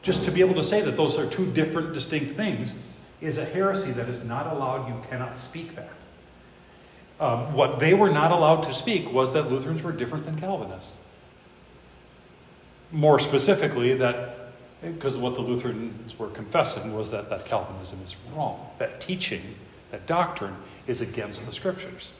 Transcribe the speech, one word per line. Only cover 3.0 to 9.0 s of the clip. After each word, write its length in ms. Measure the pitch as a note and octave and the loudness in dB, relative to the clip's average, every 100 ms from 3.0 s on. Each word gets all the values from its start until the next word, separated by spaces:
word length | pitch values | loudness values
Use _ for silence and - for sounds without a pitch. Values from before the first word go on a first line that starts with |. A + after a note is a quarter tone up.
| - - | -20 -8
is 180 | D#3 D3 | -4 -4
a 60 | |
heresy 480 | - F#3 G3 F#3+ C3+ | -4 0 2 2 -2
that 160 | A#2+ A#2+ | -4 -4
is 160 | B2 | -6
not 240 | A#2 B2 D3+ | -4 -4 -4
allowed. 400 | D3 C3 B2+ A#2+ | -2 -2 -2 -4
You 80 | A2+ - | -8 -8
cannot 280 | B2 B2 - | -8 -8 -10
speak 380 | - E3 E3 - | -12 -12 -12 -12
that. 160 | - - - - - - - - - - - - - - | -14 -16 -20 -20 -20 -20 -20 -20 -20 -20 -20 -20 -20 -2
Um, 340 | D3 A#2 B2 | 0 0 0
what 260 | D3+ A#2+ B2 | 4 4 4
they 140 | D#3+ | 6
were 160 | G3 G3+ | 8 8
not 220 | D3+ D#3+ | 6 6
allowed 300 | F3 D#3 E3 | 6 6 6
to 100 | - | 4
speak 380 | B2 - G3+ | -4 0 0